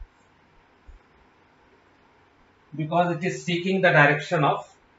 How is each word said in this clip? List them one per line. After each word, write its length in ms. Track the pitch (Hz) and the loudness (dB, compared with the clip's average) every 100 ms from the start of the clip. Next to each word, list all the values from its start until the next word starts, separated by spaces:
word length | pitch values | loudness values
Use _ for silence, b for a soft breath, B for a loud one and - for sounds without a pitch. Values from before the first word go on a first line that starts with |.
| - _ _ _ _ _ _ _ - - _ _ _ _ _ _ _ _ _ _ _ _ _ _ _ _ _ 147 | -20 _ _ _ _ _ _ _ -20 -20 _ _ _ _ _ _ _ _ _ _ _ _ _ _ _ _ _ -10
because 420 | 156 170 175 156 | -2 0 0 -2
it 60 | |
is 200 | 185 - | -4 -6
seeking 380 | - 170 185 190 | -4 -4 -2 2
the 80 | 175 | 4
direction 540 | 151 143 147 - 170 | 6 4 2 -2 0
of 280 | 147 196 - _ _ | 0 -2 -8 _ _